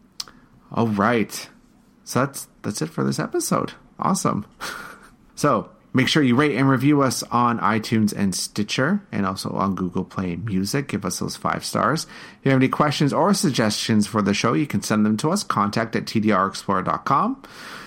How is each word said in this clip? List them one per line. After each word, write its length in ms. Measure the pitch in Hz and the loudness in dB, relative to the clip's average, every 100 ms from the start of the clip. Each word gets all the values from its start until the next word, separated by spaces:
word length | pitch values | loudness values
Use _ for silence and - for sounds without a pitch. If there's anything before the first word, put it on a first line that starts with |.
| _ - - - - - - | _ -16 -16 -18 -20 -20 -8
All 180 | - 117 | -2 0
right. 600 | 101 104 120 101 - - - _ _ _ _ | 2 2 2 0 -6 -14 -20 _ _ _ _
So 160 | - 120 | -4 0
that's, 280 | 135 - - _ | 0 -4 -16 _
that's 180 | - 104 | -8 -6
it 60 | 156 | -6
for 160 | - | -4
this 140 | 135 139 | -2 -2
episode. 540 | 156 349 - - - - - - | -4 -4 0 -2 -2 -8 -16 -4
Awesome. 480 | - 190 - - - - | -2 0 0 -2 -6 -12
<laughs> 760 | - - - - - - _ | -12 -12 -14 -18 -20 -20 _
So 360 | - 147 113 85 - _ | -2 0 0 -2 -12 _
make 160 | 123 131 | 0 2
sure 140 | 165 | 4
you 120 | 135 | 4
rate 220 | 120 151 113 | 4 2 2
and 120 | 135 | 2
review 340 | 131 135 147 | 4 4 4
us 200 | 135 - | 4 0
on 360 | - 117 120 117 | -2 2 2 2
iTunes 520 | 87 110 - 113 107 | 0 0 0 2 2
and 220 | - 101 | 2 -2
Stitcher, 680 | 87 - - 104 - 135 202 - | -2 -4 -4 -4 0 0 0 -2
and 120 | 107 | -4
also 260 | 98 95 - | -4 -4 -6
on 260 | - 95 90 | -2 -2 -2
Google 280 | 90 95 | -2 -4
Play 300 | 90 - 92 | -6 -4 -4
Music. 540 | 85 110 95 98 139 139 | -4 -2 -2 0 -2 -2
Give 160 | 104 | -4
us 160 | 95 - | -4 -6
those 160 | 92 - | -6 -4
five 280 | - - | -4 -4
stars. 420 | - 113 101 160 - - - - | -2 0 0 0 -4 -14 -20 -4
If 60 | 135 | 2
you 40 | |
have 100 | 135 | 4
any 80 | 127 | 4
questions 440 | - 151 139 143 | 2 0 2 2
or 200 | 117 170 | 2 2
suggestions 720 | 196 - 120 110 104 - 110 101 | 2 0 2 0 0 2 2 2
for 140 | 110 | 0
the 140 | 101 | 0
show, 200 | 101 117 | 2 2
you 120 | 151 147 | 0 0
can 160 | 104 | -2
send 240 | - 107 107 | 0 2 2
them 100 | 107 | 2
to 120 | 151 | 0
us, 140 | 185 | -2
contact 500 | - - 101 110 113 | -2 0 0 0 -2
at 120 | 110 - | -4 -2
T 120 | 117 | 0
D 140 | 107 | 2
R 160 | 98 95 | 4 2
explorer 340 | - - 95 | -2 -2 -2
dot 220 | 90 78 | 0 -2
com. 360 | - 139 208 269 - - - - | 0 2 2 -2 -10 -18 -18 -16